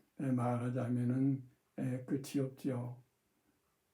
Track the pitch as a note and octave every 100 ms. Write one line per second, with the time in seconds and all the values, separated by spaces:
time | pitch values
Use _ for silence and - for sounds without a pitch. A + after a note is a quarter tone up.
0 | _ - C#3 B2+ A#2+ A#2+ B2 B2+ A#2+ B2
1 | A#2+ B2+ C3+ C3+ - - _ - C3+ B2+
2 | - C#3 C#3 C#3+ C3+ - C#3 B2 B2 B2
3 | - _ _ _ _ _ _ _ _